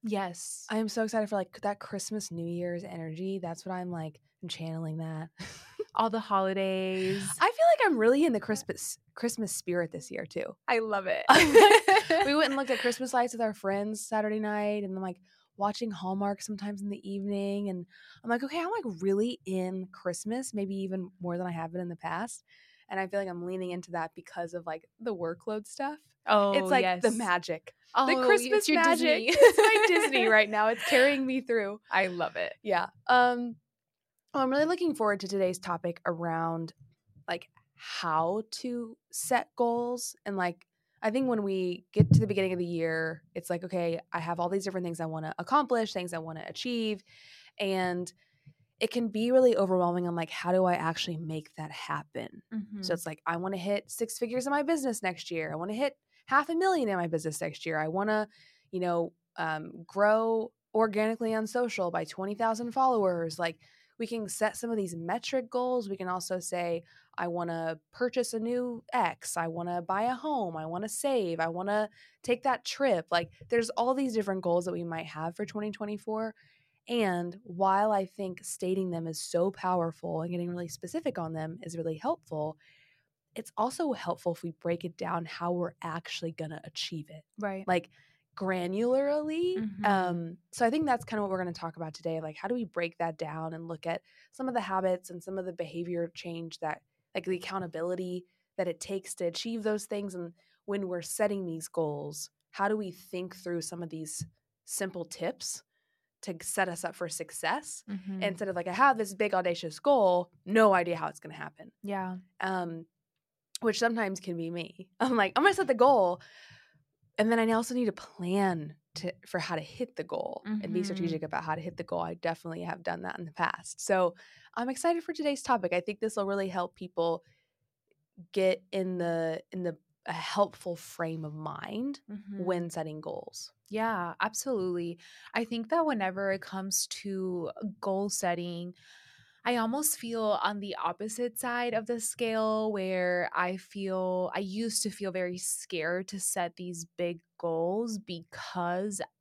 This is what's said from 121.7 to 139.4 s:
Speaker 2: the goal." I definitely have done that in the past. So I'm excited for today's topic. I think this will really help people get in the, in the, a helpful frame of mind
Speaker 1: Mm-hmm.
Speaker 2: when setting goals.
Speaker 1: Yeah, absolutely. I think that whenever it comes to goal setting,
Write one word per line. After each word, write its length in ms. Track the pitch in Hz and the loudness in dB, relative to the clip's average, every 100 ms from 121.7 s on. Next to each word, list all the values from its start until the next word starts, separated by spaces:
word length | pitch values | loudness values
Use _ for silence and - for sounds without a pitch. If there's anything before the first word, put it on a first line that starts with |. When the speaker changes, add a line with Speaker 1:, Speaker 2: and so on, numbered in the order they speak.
| - | -10
Speaker 2:
the 60 | |
goal." 180 | 165 170 | -6 -4
I 120 | 165 | -4
definitely 480 | 170 165 165 170 165 | -4 -4 -4 -8 -8
have 220 | 175 175 | -8 -6
done 180 | 170 175 | -6 -6
that 160 | 185 - | -8 -8
in 80 | 165 | -10
the 60 | |
past. 480 | 156 170 - - - | -2 -2 -2 -10 -12
So 320 | - 190 180 175 - - - | 0 4 4 0 -20 -20 -12
I'm 160 | - 247 | -6 -4
excited 340 | 262 339 339 | -2 0 0
for 100 | 330 | -2
today's 280 | 320 294 277 | -2 0 -2
topic. 320 | - 247 185 | 0 0 2
I 60 | 175 | 0
think 180 | 175 202 | -2 -4
this 180 | 220 214 | -2 -2
will 100 | 196 | 0
really 220 | 196 196 | 0 -2
help 260 | 180 175 _ | -2 -4 _
people 480 | 180 - 170 165 _ _ _ _ _ _ _ _ _ - 170 | -10 0 0 0 _ _ _ _ _ _ _ _ _ -20 -6
get 300 | - 190 185 _ | 2 2 2 _
in 280 | 196 185 180 | -2 -2 0
the, 420 | 170 165 165 160 - | 0 2 0 -2 -6
in 120 | 185 | -4
the, 120 | 175 165 _ _ - | -4 -6 _ _ -8
a 80 | |
helpful 640 | 165 156 202 202 - 180 170 | -6 -4 2 0 0 -10 -10
frame 500 | - - 165 160 156 | -12 -6 -4 -4 -8
of 80 | |
mind 680 | 156 156 147 - 214 262 277 - | -8 -8 -8 -8 -6 -6 -6 -12
Speaker 1:
Mm-hmm. 320 | 208 196 196 | -14 -12 -4
Speaker 2:
when 260 | 185 180 170 | -2 0 -2
setting 320 | 165 156 156 | -6 -8 -8
goals. 500 | 156 - - - - _ _ | -8 -10 -12 -14 -16 _ _
Speaker 1:
Yeah, 460 | 214 226 208 175 - | -4 -2 -2 -4 -2
absolutely. 800 | 214 220 277 233 185 175 170 170 - - - | -4 -2 -2 -2 0 -2 -4 -8 -16 -20 -6
I 120 | 220 226 | -4 -2
think 240 | 233 226 | -6 0
that 160 | 330 311 | 2 2
whenever 480 | 240 190 185 196 | 2 -2 -2 -2
it 80 | 190 | -2
comes 460 | - 190 190 180 - | -4 -8 -4 -4 -4
to 640 | - 202 190 185 180 165 - 214 185 | -8 -6 -4 -2 -2 -4 -6 -8 -4
goal 300 | 202 190 202 | -2 0 -2
setting, 640 | - 185 175 175 170 175 - - - - _ _ _ | -2 -2 -2 -4 -6 -8 -12 -20 -20 -20 _ _ _